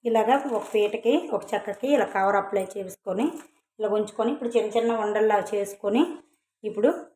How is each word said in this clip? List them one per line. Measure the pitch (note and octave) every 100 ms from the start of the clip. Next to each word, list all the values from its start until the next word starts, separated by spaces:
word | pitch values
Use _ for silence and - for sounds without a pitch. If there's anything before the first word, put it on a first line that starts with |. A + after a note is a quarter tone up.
| A#3+
ఇలాగా | A3 G#3+ C#4 C#4+ A3
ఒక | -
పీటకి, | G#3+ G#3 A3 A#3 C#4+ - A3
ఒక | -
చెక్కకి | A3 A3 G3+ C4 C#4+
ఇలా | F#3+ G3
కవర్ | G3 G3+
అప్లై | G3 F#3+ F#3+ G3+
చేసుకొని | F#3 - - F#3 D4 - - _ _ -
ఇలా | G#3+ G#3
ఉంచుకొని, | G#3 - A3+ D4
ఇప్పుడు | A#3+ A#3
చిన్న | G#3+ A3+
చిన్న | A#3 A3+
ఉండల్లా | G#3 G#3 G#3+ G#3 F#3
చేసుకొని | G#3 G3+ - G3+ A3+ F4 - _ _ _ _ G#3+
ఇప్పుడు | G3+ B3 F4+ -